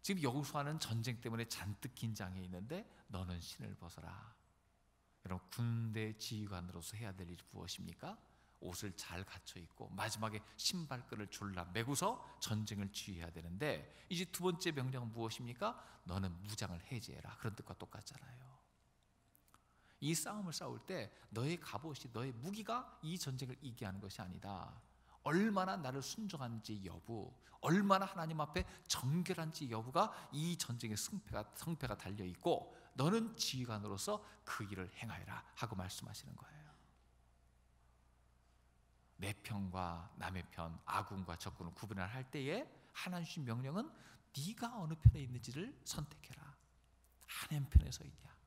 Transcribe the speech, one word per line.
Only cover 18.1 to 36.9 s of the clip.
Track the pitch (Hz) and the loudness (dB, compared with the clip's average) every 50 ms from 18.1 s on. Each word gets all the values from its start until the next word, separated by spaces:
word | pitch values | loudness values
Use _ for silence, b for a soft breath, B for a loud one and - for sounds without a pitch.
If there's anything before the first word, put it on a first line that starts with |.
| - - - - - - - - - - - _ _ _ _ _ _ _ _ _ _ _ _ _ _ - _ _ _ B B B B B B B B B | -14 -14 -14 -14 -16 -16 -16 -18 -20 -20 -20 _ _ _ _ _ _ _ _ _ _ _ _ _ _ -20 _ _ _ B B B B B B B B B
이 | - 143 165 | 0 2 2
싸움을 | 156 - 196 208 214 202 180 147 | 2 2 0 -2 -2 -2 -2 -2
싸울 | - - 135 123 113 - | -2 -4 -4 -6 -6 -6
때 | - 190 170 113 98 B B B B | -4 -4 -2 -2 -4 B B B B
너의 | - - 127 143 170 170 | -2 2 2 2 2 0
갑옷이, | - - - - 139 160 147 - - 127 117 | -2 -4 -4 -4 -2 -2 -6 -6 -8 -6 -2
너의 | 113 123 135 127 | -2 -2 -2 -2
무기가 | 113 120 175 202 214 220 - 226 247 254 - - - - | -4 -4 -4 -4 -4 -2 0 0 -2 -2 -4 -12 -8 -4
이 | 156 170 185 | -4 -2 -2
전쟁을 | - 147 131 123 135 123 123 - | 0 -2 -2 -2 -2 -4 -6 -6
이기게 | - 135 117 - 117 | -6 -8 -6 -4 -4
하는 | 98 92 98 | -4 -2 -4
것이 | 101 98 - - - | -6 -6 -6 -6 -6
아니다. | 90 90 90 - 98 101 92 - - - - - - - B B B B B - | -6 -6 -6 -6 -4 -4 -4 -6 -8 -10 -14 -16 -20 -20 B B B B B 0
얼마나 | 147 151 175 202 226 208 190 185 185 196 | 6 6 8 8 8 6 6 4 4 2
나를 | 196 156 127 127 139 131 | 2 0 0 0 0 -2
순종하는지 | - - - 220 196 180 156 135 120 117 113 107 - 107 101 95 | -2 -4 -2 -4 -4 -2 -2 -2 -2 -2 -4 -4 -4 -4 -4 -4
여부, | 87 85 87 - - 117 110 98 - - B B B B B | -6 -6 -8 -8 -6 -6 -4 -6 -8 -10 B B B B B
얼마나 | - 139 160 196 208 196 196 190 196 | 6 8 8 8 10 8 8 8 6
하나님 | 185 - 185 165 160 160 156 | 2 0 -2 -2 -2 2 2
앞에 | 151 147 - 180 - B B B B | 0 2 4 2 2 B B B B
정결한지 | - - - - 127 147 175 180 165 185 - 165 156 160 - 151 127 | 0 0 2 4 4 4 4 4 2 2 0 0 -4 -2 -4 -2 0
여부가 | 113 110 113 123 131 165 202 220 - - - - - | 0 0 0 2 6 6 6 6 4 -6 -10 -4 -2
이 | 139 156 170 175 | 0 2 2 2
전쟁의 | 165 - - 120 120 120 113 107 | 0 0 -2 -2 -2 0 0 0
승패가, | 104 - - - 196 - - - 110 110 - - | 0 0 -2 -2 -4 -4 -2 -4 -4 -4 -4 -8
성패가 | - - 160 170 151 - 117 104 | -6 -2 -2 -2 0 0 -2 -2
달려있고 | - - 95 98 104 98 90 90 - - - - - - B B B B B B | -2 -2 -6 -4 -2 -2 -4 -4 0 4 4 4 4 2 B B B B B B
너는 | - 131 160 196 233 226 226 - | 4 4 6 6 6 2 0 0
지휘관으로서 | - - - - 131 127 117 113 104 101 104 101 95 - - 208 208 208 B B B B | 0 0 0 2 0 -2 0 -2 -2 0 0 -2 0 2 0 0 0 -2 B B B B
그 | - - - 107 | -4 -2 -2 -2
일을 | 95 101 92 92 87 - | -2 -2 -2 -4 -4 -4
행하여라 | - - 113 107 85 90 95 95 - - - - | -8 -6 -6 -6 -6 -6 -6 -8 -8 -10 -12 -6
하고 | - - 110 110 | -4 -4 -2 0
말씀하시는 | 92 92 92 - - - 110 107 - - - - | -2 -2 -2 -4 -6 -8 -8 -8 -10 -10 -10 -12
거예요. | - - - - - - - - - - - | -12 -14 -16 -16 -18 -18 -18 -20 -20 -20 -20